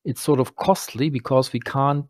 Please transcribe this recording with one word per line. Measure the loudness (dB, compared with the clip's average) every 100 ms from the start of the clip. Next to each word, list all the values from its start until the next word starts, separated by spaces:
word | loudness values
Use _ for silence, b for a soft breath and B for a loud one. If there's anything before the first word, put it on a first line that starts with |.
| -8
It's | -4
sort | 0 2
of | 0 -2
costly | 0 0 -2 -4 -2
because | -2 2 2 2
we | -4
can't | -4 0 2 0